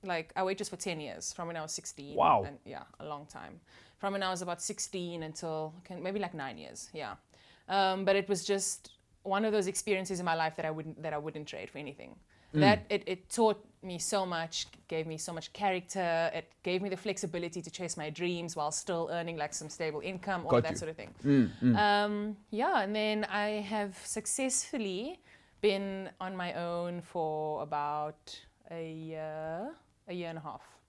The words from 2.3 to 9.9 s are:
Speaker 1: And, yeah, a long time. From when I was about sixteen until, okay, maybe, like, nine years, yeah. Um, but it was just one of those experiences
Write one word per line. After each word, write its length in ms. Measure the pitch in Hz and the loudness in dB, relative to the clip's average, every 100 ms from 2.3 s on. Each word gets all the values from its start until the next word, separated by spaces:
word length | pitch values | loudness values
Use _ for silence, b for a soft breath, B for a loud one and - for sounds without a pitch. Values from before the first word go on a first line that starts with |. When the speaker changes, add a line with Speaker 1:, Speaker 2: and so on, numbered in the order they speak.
| 123 98 | 6 4
Speaker 1:
And, 100 | 143 - | -8 -12
yeah, 180 | - - - | -12 -12 -14
a 60 | 151 | -10
long 200 | 147 151 | -10 -12
time. 340 | - - 170 _ b b b | -14 -16 -16 _ b b b
From 140 | 202 | -4
when 100 | 196 | -2
I 60 | 190 | -2
was 120 | 185 | -2
about 200 | 180 175 | -4 -4
sixteen 640 | - 214 - 196 175 170 | -6 -6 -6 -6 -6 -6
until, 500 | 156 160 175 156 156 165 | -8 -6 -4 -4 -4 -8
okay, 160 | - 180 | -14 -8
maybe, 200 | 180 196 | -4 -2
like, 140 | 185 | -4
nine 240 | 165 135 92 | -4 -8 -8
years, 320 | 71 - - | -14 -14 -12
yeah. 200 | 160 127 95 _ b b b b | -8 -8 -8 _ b b b b
Um, 360 | 196 190 190 196 | 4 4 4 4
but 100 | 196 | 4
it 140 | 196 | 4
was 160 | 196 - | -2 2
just 460 | 196 190 - - - _ _ | 0 0 -4 -10 -20 _ _
one 200 | - 196 | 0 2
of 80 | 220 | 4
those 160 | 214 190 | 4 2
experiences 520 | - - | 0 2